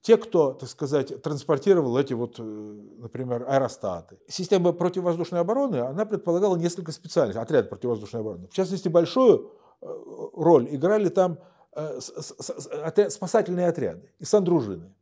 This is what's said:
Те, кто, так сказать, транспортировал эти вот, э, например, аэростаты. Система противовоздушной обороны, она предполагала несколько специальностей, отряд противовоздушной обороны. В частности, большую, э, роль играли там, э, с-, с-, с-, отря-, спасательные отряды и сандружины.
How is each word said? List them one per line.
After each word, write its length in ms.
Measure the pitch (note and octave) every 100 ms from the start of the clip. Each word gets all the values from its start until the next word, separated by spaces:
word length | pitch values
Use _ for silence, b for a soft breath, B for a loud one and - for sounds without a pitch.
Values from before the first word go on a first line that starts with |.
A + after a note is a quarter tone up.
Те, 140 | - A3
кто, 380 | A3 F3 C#3+
так 160 | C3 B2+
сказать, 500 | - C#3+ C#3+ C3+ -
транспортировал 760 | D#3+ D3 - C#3+ G3 F3+ C3+ B2
эти 160 | C3+
вот, 220 | A#2+ A#2+ -
э, 40 |
например, 1000 | A2 G#2+ G#2+ G#2 G#2 - A#2 B2 B2+ A#2+ B2+
аэростаты. 720 | C3+ B2+ - G#2 F2 - - _
Система 440 | - F3 G3 F3
противовоздушной 720 | E3+ F3+ F#3 F3+ E3 E3+ F3
обороны, 340 | E3+ B3+ C#4 D3
она 300 | B2 D#3 G#3+
предполагала 500 | G3+ F3 E3+ G3+ F3+
несколько 340 | E3+ F3 E3
специальностей, 520 | - - F3 A#2+ G#2
отряд 260 | A#2+ D3 G2+
противовоздушной 540 | G2+ B2 A2 G#2 A#2
обороны. 260 | G#2+ F2 F#2
В 60 |
частности, 340 | - F3+ F#3 F3+
большую, 600 | E3 E3 B3+ B3+ D#3 B B B B
э, 40 | - - - - -
роль 420 | - D#3+ D#3 A#2+
играли 360 | C#3+ E3 G#3+ F#3+
там, 300 | - F#3 E3 b b b -
э, 240 | D3+ B2+
с-, 140 | - -
с-, 220 | - -
с-, 260 | - E3+ -
отря-, 420 | D3+ D#3+ D#3+ G3+
спасательные 580 | - F3+ A3+ F3 F3+ F3
отряды 420 | E3 G#2+ E2 - _
и 60 |
сандружины. 720 | D3+ G#3+ F3+ E3+ G#2+ F2+ F2 _